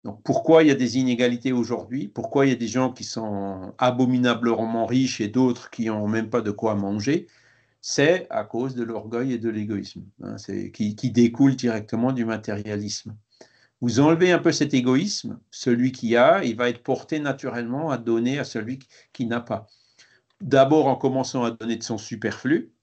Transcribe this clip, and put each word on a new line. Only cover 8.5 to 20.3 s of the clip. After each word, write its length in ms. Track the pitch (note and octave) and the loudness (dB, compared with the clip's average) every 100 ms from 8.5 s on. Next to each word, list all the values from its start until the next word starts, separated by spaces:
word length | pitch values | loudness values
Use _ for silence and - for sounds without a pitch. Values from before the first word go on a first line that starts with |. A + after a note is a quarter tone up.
| A#2 C3 | -4 -4
de 100 | B2 | -4
l'orgueil 480 | A2+ A2+ G#2 A#2 C3+ | -6 -6 -6 -4 -2
et 60 | A#2 | -2
de 100 | A2+ | -4
l'égoïsme, 560 | G#2+ G#2+ G2+ G2 F2 F#2 _ | -4 -4 -6 -8 -14 -20 _
hein, 160 | G2 G#2+ | -14 -12
c'est, 320 | - G2 F#2+ | -8 -8 -8
qui, 240 | - G#2 | -4 -4
qui 160 | G#2 B2+ | -2 0
découle 460 | A#2+ A#2 A#2 C#3 C3+ | 6 4 6 4 4
directement 560 | B2 A2 G#2+ A2+ B2 | -2 -2 -4 -2 -2
du 120 | C3 | 0
matérialisme. 920 | A2+ A2 G#2+ G#2 G#2 G#2 G#2 - A2 G#2+ _ _ - _ _ _ | -2 -4 -6 -8 -6 -6 -6 -10 -12 -18 _ _ -20 _ _ _
Vous 180 | A#2+ G#2 | 0 4
enlevez 320 | D3 E3 F3+ | 6 6 6
un 80 | E3+ | 6
peu 140 | E3+ | 4
cet 200 | D#3 C#3+ | 2 2
égoïsme, 680 | C3 B2 B2+ G3+ - A2 G#2 _ | 2 4 2 0 -6 -8 -14 _
celui 400 | - - A#2+ B2 | -6 0 2 2
qui 240 | B2 A2+ | 0 0
a, 300 | A#2 C3+ F#3+ | 4 6 4
il 100 | C3 | 0
va 140 | A2 B2 | -2 -4
être 160 | A#2+ | -4
porté 340 | - C3 - D#3 | -4 -6 -4 -4
naturellement 720 | D3 C3 C3 A#2+ A#2 C3 D#3+ | -4 -4 -6 -6 -6 -6 -4
à 80 | B2 | -4
donner 400 | A#2 A2+ A#2+ C#3+ | 0 0 0 -2
à 60 | |
celui 340 | C3 A2+ G#2+ C3+ | -6 -8 -8 -12
qui, 100 | - - _ | -14 -20 _
qui 140 | - A#2 | -8 -4
n'a 140 | A#2 | -4
pas. 260 | - G#2+ - _ _ _ _ _ _ | -4 -8 -8 _ _ _ _ _ _